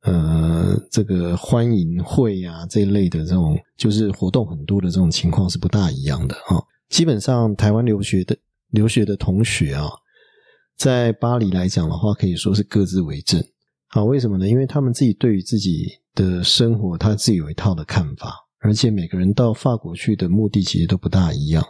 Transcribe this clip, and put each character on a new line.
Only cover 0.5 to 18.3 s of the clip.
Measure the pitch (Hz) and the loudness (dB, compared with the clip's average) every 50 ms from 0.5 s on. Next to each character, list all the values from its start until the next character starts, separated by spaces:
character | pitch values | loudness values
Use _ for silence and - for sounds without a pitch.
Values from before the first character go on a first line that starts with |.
| 82 82 87 92 95 - - - | 2 2 2 2 2 0 -2 -2
这 | - - 107 | -2 -2 0
个 | 101 95 90 87 87 87 | 0 0 -2 0 -2 -4
欢 | 90 - - - 120 117 120 | -4 -2 0 0 2 2 2
迎 | 117 104 87 80 85 87 | 2 2 0 0 -2 -4
会 | 85 - - - 135 113 101 92 92 | -4 -2 0 0 2 2 0 -4 -8
啊， | 90 82 82 82 87 | -10 -12 -12 -14 -4
这 | - 110 | 0 0
一 | 101 | 2
类 | 98 101 101 98 90 | 2 2 2 2 0
的 | - 85 78 | 0 -2 -2
这 | 82 90 | 0 0
种， | 92 87 78 76 - - _ _ | 2 2 2 0 -2 -2 _ _
就 | _ - 113 | _ -2 0
是 | 104 107 110 104 | 2 2 0 0
活 | 98 - - 92 | -2 -2 -4 -2
动 | 92 131 113 80 | 0 0 -2 -2
很 | 82 76 71 | -6 -10 -6
多 | 78 101 101 | -2 -2 0
的 | 92 90 | 0 0
这 | 82 | 0
种 | 92 92 85 | 2 2 2
情 | 80 - - 87 | 2 0 -2 0
况 | 80 - 101 90 | 0 2 0 0
是 | - - | -2 -2
不 | - 90 | -4 -2
大 | - - 95 85 | 0 0 0 0
一 | 71 67 67 | -2 -2 -4
样 | 73 69 65 82 65 | -4 -4 -2 -4 -4
的 | 64 - - - | -6 -8 -4 -2
啊。 | 95 82 - _ _ _ _ _ | -2 -2 -2 _ _ _ _ _
基 | - - 165 | 0 0 2
本 | 165 135 104 | 2 2 0
上 | 98 - 131 120 117 110 104 - | 0 0 0 2 2 0 0 2
台 | - 107 104 | 2 2 2
湾 | 113 117 | 2 2
留 | 120 107 101 | 2 2 0
学 | 98 - - 95 90 | 0 0 0 0 0
的， | - - - _ _ _ _ _ _ | 0 -4 -6 _ _ _ _ _ _
留 | - 107 104 113 | 0 2 2 2
学 | - 127 107 | 2 2 0
的 | 98 101 95 | 0 -2 -4
同 | - - 92 98 113 | -2 0 2 2 2
学 | 107 - - - 73 67 | 0 0 -2 -2 -2 -2
啊， | 69 73 76 - - _ _ _ _ _ _ _ _ _ _ _ _ _ _ _ _ | -4 -4 -6 -8 -12 _ _ _ _ _ _ _ _ _ _ _ _ _ _ _ _
在 | - 139 127 123 120 117 | 0 0 2 2 2 0
巴 | 110 - - 120 120 123 | 0 0 -2 -2 0 0
黎 | 110 98 | 0 0
来 | 92 92 90 92 | 0 0 0 0
讲 | - - 85 80 | 0 0 -2 -2
的 | 80 | -2
话， | 80 87 107 101 | -2 -2 -2 -2
可 | - - | 0 -2
以 | 95 87 | -2 -2
说 | 80 - - 95 | -2 -2 0 0
是 | 104 101 | 0 0
各 | _ - 107 101 | _ 0 0 0
自 | 90 92 95 | 2 0 -2
为 | 90 76 71 71 - | -2 -2 -6 -8 -4
政。 | - - 85 - - _ _ _ _ _ _ _ _ | -2 -2 -2 -2 -4 _ _ _ _ _ _ _ _
好， | - 110 104 | -2 0 2
为 | 110 131 143 | 2 2 0
什 | 120 113 | 0 0
么 | 101 95 | -2 0
呢？ | 92 98 | 0 2
因 | 113 127 | 2 0
为 | 135 | 0
他 | 127 - 147 | 0 -2 -2
们 | 139 127 117 | 0 0 0
自 | - 143 | 2 2
己 | 123 | 2
对 | 104 _ - 120 107 | 2 _ 0 0 0
于 | 98 | 0
自 | 92 - - 110 | -2 -2 -2 -2
己 | 95 95 85 78 82 90 - _ _ _ _ | 0 0 -2 -2 -4 -6 -8 _ _ _ _
的 | - 95 92 90 90 | -2 0 0 0 0
生 | 87 - - - 117 117 117 110 | 0 0 2 2 2 2 2 0
活， | 104 92 85 82 | -2 -4 -4 0
他 | - 107 107 | 0 0 0
自 | 95 - - 110 | 2 2 0 0
己 | 92 | 0
有 | 78 73 | 0 -4
一 | 78 | -8
套 | - - - - | -2 -2 -2 -2
的 | - - | -2 -6
看 | - - - 87 73 69 | -4 -2 -2 -2 -2 -6
法， | - - - | -10 -12 -14